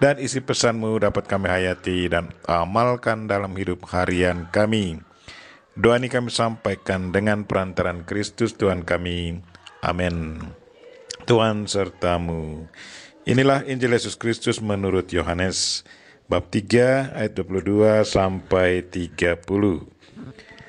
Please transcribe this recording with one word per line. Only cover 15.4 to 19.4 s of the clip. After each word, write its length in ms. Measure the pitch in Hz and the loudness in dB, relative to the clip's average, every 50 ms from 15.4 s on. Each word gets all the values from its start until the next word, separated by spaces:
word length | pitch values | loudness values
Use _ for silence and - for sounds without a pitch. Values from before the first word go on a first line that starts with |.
| 92 95 78 - - - - - - - - - - - - _ _ | -2 -2 -2 -2 -4 -4 -4 -6 -10 -14 -20 -20 -20 -20 -20 _ _
bab 240 | - 87 87 85 - | -2 -2 -2 -2 -2
tiga 640 | - 113 101 98 107 117 123 127 131 135 135 135 - | -4 -4 0 2 4 4 6 6 4 2 0 -4 -4
ayat 240 | - 107 104 90 - | -4 -4 -4 -4 -6
dua 80 | 90 | -6
puluh 160 | 87 92 95 | -2 -4 -2
dua 300 | 82 98 101 104 107 107 107 107 | 0 2 4 4 6 6 6 4
sampai 800 | 104 - - 101 95 95 95 92 - - 95 92 92 90 90 90 | 2 2 2 2 2 2 0 -4 -2 0 2 4 4 4 2 0
tiga 560 | 87 - - 92 87 85 - - - 87 85 | -2 -4 -6 -6 -6 -6 -2 0 0 0 0
puluh. 480 | 85 | 0